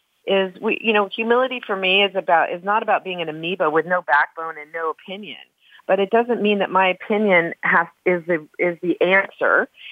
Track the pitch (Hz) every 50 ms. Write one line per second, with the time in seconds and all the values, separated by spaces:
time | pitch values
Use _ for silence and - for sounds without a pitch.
0 | _ _ _ _ _ - 196 196 190 185 185 - - 220 - - - 226 214 208
1 | 202 190 - - 226 226 240 247 254 262 254 240 - - 208 190 190 185 185 196
2 | 202 196 190 190 180 185 175 160 147 - - 175 180 196 208 226 226 214 196 151
3 | - 185 180 175 165 160 151 160 160 170 190 185 175 156 151 160 160 175 185 180
4 | 170 - 147 147 156 - _ 165 160 160 160 151 147 151 160 165 165 160 151 -
5 | - 196 190 202 208 160 120 71 65 _ _ _ _ _ - - _ - 190 190
6 | 196 190 - 226 240 240 240 196 202 208 208 202 190 - 180 190 190 185 180 180
7 | - - 220 208 214 208 185 175 165 170 - - - 160 170 175 170 - _ _
8 | _ 180 180 175 160 170 180 156 156 - _ - 180 175 170 165 - 175 160 -
9 | - 175 190 196 196 - - - 151 101 92 156 233 - _ - - -